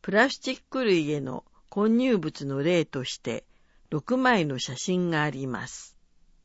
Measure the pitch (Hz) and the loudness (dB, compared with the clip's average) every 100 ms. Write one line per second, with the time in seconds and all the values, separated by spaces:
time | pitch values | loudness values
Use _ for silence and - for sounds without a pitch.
0 | - 196 262 - 254 262 _ 262 233 175 | 0 4 4 0 -6 -8 _ 0 2 4
1 | 147 147 135 - - _ _ - 214 233 | 2 -2 -4 -8 -12 _ _ -2 2 4
2 | 262 208 156 - 139 139 151 180 151 139 | 4 2 0 -6 -6 -2 2 2 0 -4
3 | 127 - - 117 - _ _ _ _ 151 | -8 -8 -8 -8 -10 _ _ _ _ -6
4 | - 254 254 220 151 127 - 127 - 180 | -2 2 4 4 2 -2 -6 -6 -2 0
5 | 175 156 151 135 135 110 - - - _ | 0 0 0 -4 -6 -8 -10 -14 -20 _
6 | _ _ _ _ | _ _ _ _